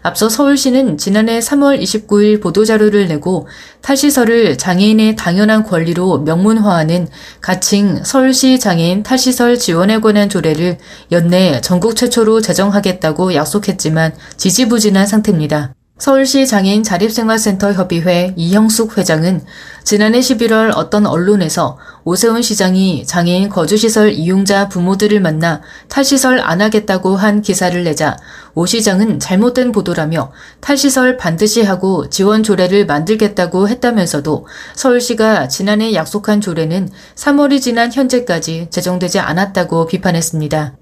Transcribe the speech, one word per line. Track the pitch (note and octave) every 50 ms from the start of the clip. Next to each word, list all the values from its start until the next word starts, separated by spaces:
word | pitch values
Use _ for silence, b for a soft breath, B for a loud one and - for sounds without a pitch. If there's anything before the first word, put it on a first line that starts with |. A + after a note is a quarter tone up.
앞서 | - F3 - - G#3+ G#3+
서울시는 | A3 - C#4+ C#4 C#4+ C4+ - C4 B3 C4 C4+ A3 D#3
지난해 | D3 - G3+ G3 G#3+ A3 A3+ A3+ A#3
삼월 | A3+ - D4 C#4 C#4+ C#4 C#4 -
이십구 | F3 F#3+ - G#3+ G#3+ - G#3 G#3 G#3
일 | G#3+ G#3+ G#3
보도자료를 | - F3+ D#3 - A3 A3 A3 G#3+ G#3+ G#3+ G3+ G#3 G3
내고 | E3+ D#3 D3 - F3+ F#3 D#3+ C#3 B B B B B B B
탈시설을 | - - C#4 C4+ D4 D4 C#4 C4 A#3+ A3 A#3 A#3 A3+ F3+ C3
장애인의 | - - F#3 F3 F#3 G3+ G#3+ A3 A3 A3 A3 A3
당연한 | A3 - F3 E3+ F#3+ G#3+ G#3+ A3 A3 G#3+
권리로 | G#3+ F#3+ E3 E3 E3 E3+ F3 F3+ F#3+ E3 C3+
명문화하는 | D3+ D#3 D#3+ E3+ F#3+ G#3+ A3+ A3+ G#3 G#3 F3+ E3 D#3 D#3 E3+ F3+ E3+ B B B B B B B
가칭 | - - F#3 F#3 - - G#3 G3+ G#3 G3 D#3 - -
서울시 | - - C4+ C4 C4 B3+ B3+ C4+ C4 C4 B3+
장애인 | - G#3 F3 E3 E3 E3+ F#3 G3+
탈시설 | G#3 - C4 B3+ - B3+ B3 - B3 A#3+ A#3+
지원에 | A#3+ - - E3 E3 F3+ G3+ A3 A3
관한 | A3 A3 G3+ G#3 G3+ G3+
조례를 | G3+ F3+ D#3 D#3+ D#3 D#3 E3+ F3+ E3+ B B B B B B B
연내 | E3+ F3 E3 E3+ F3+ F#3 F#3+ F3 C#3 A#2+
전국 | - - F3+ F3+ F3 A3+ A3+
최초로 | A3+ B3 A#3 A#3+ A#3 A3+ G#3+ A3 A3+
제정하겠다고 | A3 A3 F3 F3+ G3 G3+ G3 G3+ G3+ G3+ F#3 F#3 - D#3+ D3+ D3+ F#3 F#3 F3
약속했지만 | C#3+ D3+ D3+ - G#3 G3+ - F3 - - F3 D#3 E3 D#3+ D#3+ D#3 B B B B
지지부진한 | - - F#3+ F3 - C4 A3 A#3+ A3+ G#3 G#3+ F#3+ F#3+ G3
상태입니다. | G3+ G#3+ G#3+ G#3 A3 F#3 D#3+ D3+ C#3+ D3+ D3+ C#3+ C3 - _ _ _ _
서울시 | _ - C#4+ C4+ C4+ C4+ C4 C#4 C4+ C4+
장애인 | C4 A3+ G3+ F#3+ F#3+ G3+ G#3+ A3+
자립생활센터 | G#3+ F#3+ E3+ G3+ A3+ A3 B3 A3+ A3 A3 A3 A3 G#3+ G3 F#3+ G3+ G3+
협의회 | G3+ F#3 F3+ F#3 F3 E3+ E3 F3+ F3 F3 F3+ F#3 F#3
이형숙 | F3 E3 E3+ F#3+ G#3+ G#3+ A3 A3 - A3+ A3 -
회장은 | G#3 F3+ F3 E3 D#3 D#3+ F3+ F#3+ D#3 B B B B B B B B B
지난해 | - G#3+ G3+ G#3 A3 A3+ B3
십일월 | B3+ B3+ C4 A3 A#3 A3+ A3 A3 A3 A3 -
어떤 | - - - - G#3 G#3
언론에서 | - D3 E3 F3+ G3 G#3 G3+ F3 D#3 - F3+ D#3 A#2+ - B B B B B B
오세훈 | D#3+ F3 F#3 - A3+ A3+ A#3
시장이 | A#3+ - G#3+ - F#3+ F#3 F#3 F#3+ F#3+ F#3+ E3 B2 -
장애인 | - - F3 E3+ F3 F3+ F#3 G3
거주시설 | G3+ G3 F#3 D#3+ D#3 G3+ G#3+ A3+ A3+ A3 G#3+ G#3+ G#3
이용자 | - - D#3+ F3 F#3 F#3+ G3 F#3+ G3+ G3 G3+
부모들을 | G3 - F3+ F3 F#3 G3 F#3+ G#3+ G#3 G#3+ G#3
만나 | F#3 D#3+ D#3 D#3 E3 E3+ D#3 C#3+ B B B B B
탈시설 | B - C#4 C#4 C4+ C#4+ C4+ C4+ B3+ B3+ B3+
안 | - D#3 E3 F3+
하겠다고 | G#3 G#3+ G#3+ G#3+ G#3 - F#3+ F#3 F#3+ F#3 G3
한 | F#3+ G#3 G#3+ G#3 G#3
기사를 | G#3 - F3+ - F3+ F3+ F3 F3
내자 | F3 E3 D3+ - D#3 C#3+ - B B B B B B B B
오 | D#3 E3+
시장은 | F3 A#3 A#3 G#3+ G#3+ F#3 F#3 A3 A3+ E3 C3+
잘못된 | - - F#3 F#3 A#3 B3 A#3+ B3+ B3 B3
보도라며 | G#3+ G#3 F3 E3+ F3 E3+ D#3 D3+ E3 D#3 - B B B B B B B
탈시설 | - - C#4+ C#4 - C#4 C4+ C4 B3+ B3+ B3
반드시 | B3+ - F3 E3 E3 G#3+ G#3+ - A#3
하고 | A3 G3 F#3+ F3+ F#3+ F#3+ F#3+ D#3+ B2+ C3
지원 | - - F#3+ G3+ G#3+ A3 G#3+
조례를 | G#3+ G3 F3+ F3+ F3 F#3+ G3+ G3+
만들겠다고 | D#3+ D3 D3 D#3+ F3 A3 G#3+ G#3+ G3+ G3+ - F3+ F3 F#3 F3+ G3 G3+
했다면서도 | B3 B3 - A#3+ A#3 G#3+ F3 E3 - C#3+ C#3+ D#3 D#3 - B B B B B B B
서울시가 | - - C4 A#3+ A#3+ A#3+ B3 A#3+ G#3+ G#3+ A3 G#3+ F3+ C#3
지난해 | C3+ - - F#3+ G3+ G#3 G#3 A3 A3+ G#3+
약속한 | E3+ D#3+ - - G#3 G3+ - G#3+ G#3
조례는 | G#3 G3+ F3 D#3+ D#3+ D#3 E3+ G3 F#3 - B B B B B
삼월이 | - - D4 C#4+ C#4+ D4 C#4 C#4+ C4+
지난 | B3+ B3 A#3+ A#3 A#3 A#3+ A#3+
현재까지 | C#4 C4+ B3 B3+ B3 B3 - F3 E3 D#3 E3 D#3+ E3 E3+ E3
제정되지 | - F3 E3+ F3+ F3+ F3+ F3+ F3 - G3
않았다고 | - - - F3+ G3 G3 - F#3+ F3 - E3 E3 E3
비판했습니다. | E3 - F#3 - F#3 E3+ E3 E3 - - D#3 D3+ D3 D#3 D#3 D3+ C3+ - _